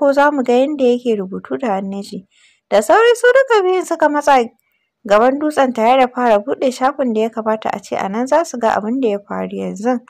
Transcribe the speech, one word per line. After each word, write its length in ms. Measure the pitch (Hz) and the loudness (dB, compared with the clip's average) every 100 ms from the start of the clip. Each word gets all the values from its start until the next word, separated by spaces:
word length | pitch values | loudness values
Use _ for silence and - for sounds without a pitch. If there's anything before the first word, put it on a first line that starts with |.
ko 120 | 285 277 | 2 4
za 160 | 294 | 2
mu 80 | 285 | 2
ga 100 | 247 240 | 0 2
yadda 200 | 277 294 247 247 | 0 0 0 0
yake 160 | 247 214 | -2 -4
rubutu 400 | 185 185 - 220 | -4 -10 -10 -6
da 160 | 262 196 | -4 -4
hannun 240 | 196 196 | -6 -10
shi." 220 | 202 190 - _ _ _ _ | -12 -16 -18 _ _ _ _
Da 80 | 202 | -2
sauri 320 | 220 370 466 466 | 2 4 4 4
su 80 | 494 508 | 4 4
duka 240 | 523 440 370 | 4 2 2
biyun 160 | 370 | -2
suka 240 | 330 330 302 | -2 0 0
matsa 400 | 294 294 269 233 _ _ _ _ _ 208 | 0 2 2 0 _ _ _ _ _ 0
gaban 320 | 208 247 277 | 4 4 2
dutsen 320 | 302 302 269 | -2 0 0
tare 280 | 247 226 262 | 2 2 4
da 40 | 254 | 2
fara 280 | 254 247 208 | 0 2 2
buɗe 280 | 233 - 269 | 0 -2 -2
shafin 400 | 247 262 294 254 | 0 -2 0 -2
da 60 | 214 | -2
ya 100 | 226 | -2
kamata 400 | 226 220 220 220 | -4 -4 -4 -4
a 80 | 208 | -6
ce 160 | - - | -8 -6
a 120 | 196 | -4
nan 180 | 214 262 | -4 0
za 160 | 294 | 0
su 140 | 330 240 | 0 -2
ga 120 | 226 | 0
abin 260 | - 214 262 | 0 -2 -2
da 80 | 240 | -2
ya 100 | 202 202 | -4 -6
faru 260 | 190 190 | -8 -8
yanzu, 480 | 196 185 185 226 247 | -8 -10 -6 -4 -4